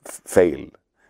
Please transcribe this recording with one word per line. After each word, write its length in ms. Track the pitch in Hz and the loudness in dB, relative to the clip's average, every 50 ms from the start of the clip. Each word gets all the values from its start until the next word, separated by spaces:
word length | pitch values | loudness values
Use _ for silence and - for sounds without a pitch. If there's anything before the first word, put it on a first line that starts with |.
| - | -20
f-, 140 | - - - _ | -20 -20 -20 _
fail 440 | - - 95 90 85 69 67 69 - - _ _ _ _ _ _ | 0 2 2 2 2 0 -6 -12 -20 -20 _ _ _ _ _ _